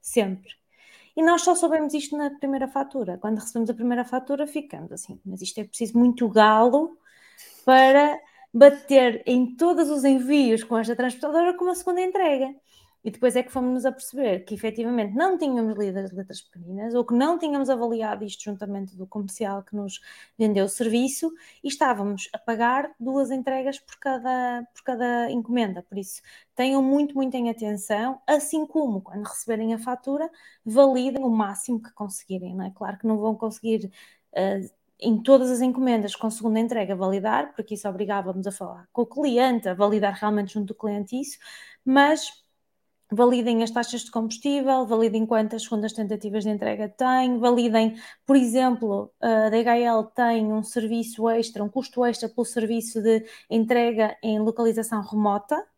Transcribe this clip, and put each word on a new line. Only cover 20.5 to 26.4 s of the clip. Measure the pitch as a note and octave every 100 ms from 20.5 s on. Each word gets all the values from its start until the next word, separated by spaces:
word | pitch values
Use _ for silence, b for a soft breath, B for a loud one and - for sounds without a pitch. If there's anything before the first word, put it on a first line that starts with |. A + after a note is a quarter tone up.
| G3+ G3
o |
serviço | - A3+ A3+ C4 C#4 E4 E4 B B
e | C#4+
estávamos | C#4 D4 A3 G3+ G3+ -
a | G#3+
pagar | - A3 A#3 B3+ D4 -
duas | A#3 C4+ C4
entregas | C4 B3+ C4 C4 C#4
por | _ -
cada, | C#4 C4 A#3+ B3+ B3 A#3+ A#3+
por | -
cada | - B3 B3 A#3+ A#3
encomenda. | A#3+ A#3 B3 G#3+ F3+
Por | F3 G3
isso, | F#3+ - B B